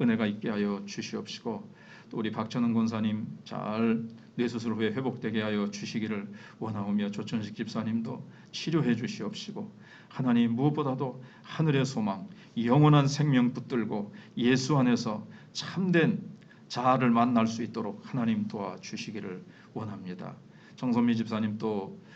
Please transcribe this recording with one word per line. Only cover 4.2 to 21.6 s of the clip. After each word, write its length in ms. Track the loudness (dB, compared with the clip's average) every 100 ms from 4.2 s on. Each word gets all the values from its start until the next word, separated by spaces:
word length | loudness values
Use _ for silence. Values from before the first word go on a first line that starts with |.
| -10 -4
뇌수술 400 | -2 -2 -4 0
후에 160 | 0
회복되게 480 | 0 -2 -4 -4 -2
하여 280 | 0 0 -2
주시기를 640 | -4 -6 -4 -4 -4 -8 -12 -18 -10
원하오며, 520 | -6 -4 -2 0 0
조천식 440 | -4 -4 -4 -4 -6
집사님도 680 | -6 -4 -2 -2 -4 -8 -12 -18 -16
치료해 440 | -10 -2 2 2 2
주시옵시고, 760 | 0 -6 -6 -8 -10 -10 -10 -14 -20 -20 -12
하나님, 460 | -4 2 4 4
무엇보다도 680 | 4 2 2 0 -2 -4 -6 -16 -20
하늘의 420 | -10 -2 2 2 2
소망, 420 | 0 -2 -2 -8 -16 -10 -2
영원한 500 | 4 8 10 8 6
생명 460 | 4 4 4 4
붙들고 600 | 0 -4 -2 -2 -2 -4 -10 -12 0
예수 400 | 4 4 4 4
안에서 500 | 4 2 0 -6 -8 -16 -14
참된 720 | -10 -8 -2 2 4 4 2 -4 -14 -20 -20 -10
자아를 420 | 0 4 4 6
만날 360 | 6 6 4 2
수 160 | 0
있도록 380 | -6 -6 -6 -8 -8
하나님 420 | -2 0 0 0
도와주시기를 960 | -4 -6 -8 -10 -10 -10 -10 -10 -10 -14 -20 -14
원합니다. 600 | -10 -8 -10 -10 -10 -12 -14 -20 -20 -20 -6
정선미 400 | 0 4 4 4
집사님 400 | 0 0 -2
또, 420 | -2